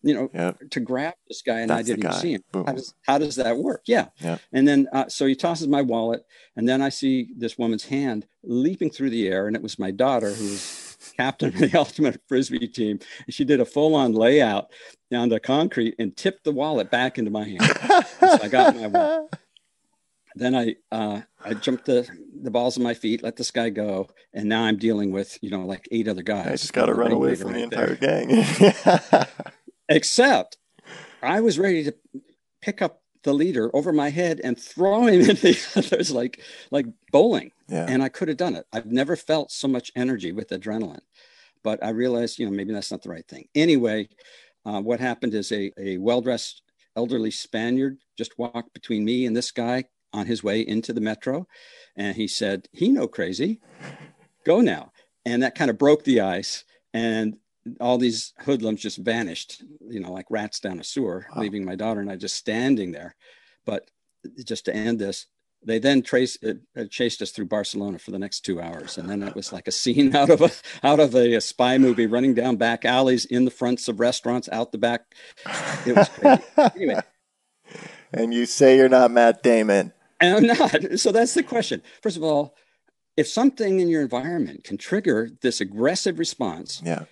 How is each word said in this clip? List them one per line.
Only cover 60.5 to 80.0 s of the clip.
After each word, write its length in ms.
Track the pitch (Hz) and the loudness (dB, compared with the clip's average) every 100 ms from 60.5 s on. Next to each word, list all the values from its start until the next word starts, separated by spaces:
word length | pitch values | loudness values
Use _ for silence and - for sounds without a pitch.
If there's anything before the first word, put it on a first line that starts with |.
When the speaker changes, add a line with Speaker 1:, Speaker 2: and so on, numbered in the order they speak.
| - | -10
Speaker 1:
down 200 | 101 87 | -10 -10
a 40 | |
sewer, 420 | - 143 113 90 - - | -10 -6 -6 -6 -10 -8
Speaker 2:
Wow. 60 | |
Speaker 1:
leaving 220 | 107 101 | -6 -6
my 120 | 95 92 | -8 -6
daughter 240 | 110 104 | -6 -4
and 100 | 101 | -8
I 60 | 92 | -10
just 200 | 98 - | -10 -8
standing 540 | - 110 131 123 92 | -6 -2 0 0 -2
there. 220 | 80 85 _ _ _ _ _ - | -10 -16 _ _ _ _ _ -8
But 240 | 101 _ _ _ _ - - | -8 _ _ _ _ -20 -18
just 200 | 117 110 | -12 -8
to 100 | - | -6
end 240 | 107 110 113 | -4 -4 -4
this, 280 | 98 95 - _ _ _ | -6 -8 -16 _ _ _
they 160 | 110 113 | -4 0
then 240 | 135 139 | 2 2
traced, 400 | - 127 127 - | 2 0 0 -4
uh, 120 | 110 - _ 120 | -8 -8 _ -14
uh, 80 | 107 | -12
chased 340 | - 120 - | -4 -4 -4
us 100 | 101 | -10
through 140 | - 95 | -8 -6
Barcelona 520 | 107 101 107 101 90 | -4 -4 -8 -8 -10
for 120 | - | -12
the 80 | 98 | -10
next 220 | 98 - | -8 -8
two 180 | - 87 | -6 -6
hours. 360 | 85 82 - - | -8 -12 -12 -12
And 120 | 90 | -8
then 120 | 101 | -8
it 120 | 101 | -8
was 180 | 101 - | -10 -12
like 160 | 95 - | -10 -8
a 40 | |
scene 440 | 90 - 131 135 143 | -4 0 4 4 6
<laughs> 40 | |
out 100 | 139 | 6
of 100 | 147 | 8
a, 100 | 160 - - - | 6 2 -18 -2
out 160 | 135 151 | 2 6
of 140 | 143 | 6
a, 200 | 127 120 | 6 4
a 60 | 117 | 4
spy 340 | - - 123 131 | -2 0 2 6
movie, 300 | 131 113 110 | 6 4 2
running 260 | 117 135 | 2 2
down 240 | 117 123 113 | 2 2 2
back 300 | 117 117 120 | 0 0 0
alleys, 400 | 127 131 123 - | 2 4 2 0
in 180 | 123 | 2
the 60 | 127 | 2
fronts 360 | - 123 123 - | 2 -2 -2 -4
of 120 | 104 | 0
restaurants, 480 | 120 120 120 120 - | 0 0 -2 -4 -4
out 220 | 113 120 | -6 -4
the 60 | 107 | 0
back. 360 | 117 120 _ - - - - - - - | 0 -2 _ -20 -20 -18 -10 -8 -8 -4
It 100 | - | 2
was 140 | 202 - | 4 4
crazy. 340 | - 285 262 - - | 6 6 6 4 4
Speaker 2:
<laughs> 180 | 262 | 4
Speaker 1:
Anyway. 260 | - 151 - - _ _ _ _ _ _ - - - _ | 2 -2 -2 -6 _ _ _ _ _ _ -20 -20 -20 _
Speaker 2:
And 200 | 117 117 | -4 -2
you 140 | 120 120 | 0 -2
say 300 | - 135 131 | 6 8 10
you're 120 | 131 | 10
not 220 | 127 123 | 8 8
Matt 320 | 120 117 113 | 8 6 6
Damon. 500 | 123 113 107 101 127 _ | 4 4 4 2 2 _